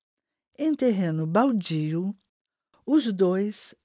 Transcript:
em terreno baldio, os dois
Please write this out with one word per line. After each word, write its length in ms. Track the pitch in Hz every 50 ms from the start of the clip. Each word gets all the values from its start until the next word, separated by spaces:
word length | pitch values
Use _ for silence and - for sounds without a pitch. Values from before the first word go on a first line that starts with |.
| _ _ _ _ _ _ _ _ _ _ _
em 180 | - 285 320 302
terreno 500 | - 262 247 214 190 185 165 156 160 160
baldio, 880 | 160 165 208 254 277 240 202 175 - 160 156 151 156 160 170 185 196 214 - _ _ _ _ _ _ _ _ _ _ _ _ _
os 240 | - 285 311 233 233 196
dois 600 | 180 190 180 185 190 202 208 208 - - - - _